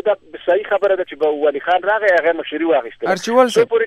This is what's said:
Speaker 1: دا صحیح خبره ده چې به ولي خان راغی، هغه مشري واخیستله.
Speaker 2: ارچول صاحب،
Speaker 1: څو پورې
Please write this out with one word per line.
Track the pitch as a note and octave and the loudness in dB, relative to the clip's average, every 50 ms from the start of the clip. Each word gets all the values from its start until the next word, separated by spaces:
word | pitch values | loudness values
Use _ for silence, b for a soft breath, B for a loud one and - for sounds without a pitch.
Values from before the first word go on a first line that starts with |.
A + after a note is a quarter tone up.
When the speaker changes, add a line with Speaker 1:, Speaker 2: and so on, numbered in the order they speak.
| G#3 | 0
Speaker 1:
دا | G#3+ G3+ - _ - - A#3 - | 0 -2 -2 _ -20 -20 -10 -2
صحیح | - F3 G3+ G#3+ - | 0 0 0 0 -2
خبره | G#3 F#3+ F#3+ G3+ G3 | -2 0 2 0 0
ده | F3+ F3+ | 0 -2
چې | - D#3 | -6 -6
به | C3+ D3+ D3+ | -2 -2 0
ولي | D3+ D3 D3 D3+ C#3 C#3+ | 0 0 0 0 0 0
خان | - E3+ F3+ F#3 F3 | -2 0 0 0 0
راغی، | F#3+ G#3+ A3 G#3 G#3 F3+ E3+ | 0 -2 0 2 2 2 2
هغه | D3 E3 E3+ | 2 0 -2
مشري | D#3+ C#3+ - D3+ D3 | -2 -4 -8 -6 -4
واخیستله. | E3 E3 D#3+ C#3 A#2 A2+ - - - A#2 | 0 0 0 0 0 -4 -10 -8 -4 -4
Speaker 2:
ارچول | F#3 F3+ - A3+ A#3 B3+ C4 B3 | -4 -4 -2 0 2 2 2 4
صاحب، | - - - - | 4 2 2 2
Speaker 1:
څو | |
پورې | A3+ A3+ - | 2 -2 -2